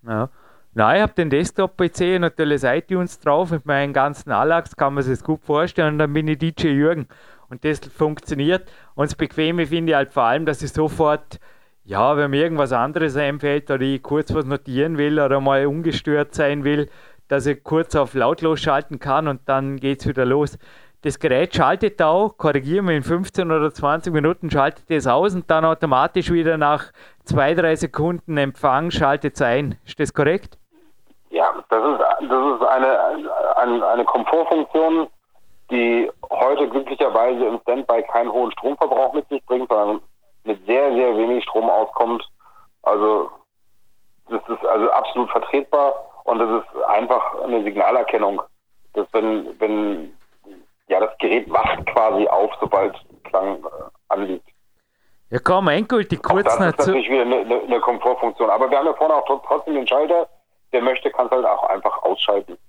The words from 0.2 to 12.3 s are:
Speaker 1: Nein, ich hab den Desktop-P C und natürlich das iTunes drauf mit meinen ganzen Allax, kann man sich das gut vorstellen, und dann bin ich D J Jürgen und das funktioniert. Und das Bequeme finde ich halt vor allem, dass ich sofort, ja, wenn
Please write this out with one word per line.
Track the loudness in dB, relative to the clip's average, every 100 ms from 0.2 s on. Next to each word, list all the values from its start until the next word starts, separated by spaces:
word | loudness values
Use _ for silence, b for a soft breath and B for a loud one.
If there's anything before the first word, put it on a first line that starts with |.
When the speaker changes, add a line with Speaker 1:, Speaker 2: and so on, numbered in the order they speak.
| -4 b b b b
Speaker 1:
Nein, | 2 4 4
ich |
hab | 2
den | -2 0
Desktop-P | 0 0 -2 -4 0 -2
C | 0 -2
und | 0
natürlich | 0 0 0 2
das | 2
iTunes | 0 -2 -4 -4 -4
drauf | 0 0 0
mit | -4
meinen | -2 -2 0
ganzen | 0 0 -2 -2
Allax, | 0 2 0 -2 -2
kann | 0
man | 0
sich | -2 -2
das |
gut | -2 -4
vorstellen, | 0 0 0 0 0
und | 0
dann | 0
bin | 0 -2
ich | -2
D | -2 0
J | 0
Jürgen | 4 2 2 -6 b b b b
und | -6
das | -4 -4
funktioniert. | -8 -2 -2 -2 -6 -2 0 0 -4 b b
Und | -4 -4
das |
Bequeme | -2 -4 0 0 0
finde | 0 0 2
ich | 2
halt | 2
vor | 0
allem, | 2 2
dass | -2 -4
ich | -6
sofort, | -2 -2 2 0 0 -6 -20 b b b b
ja, | -6 0 2
wenn | 2 2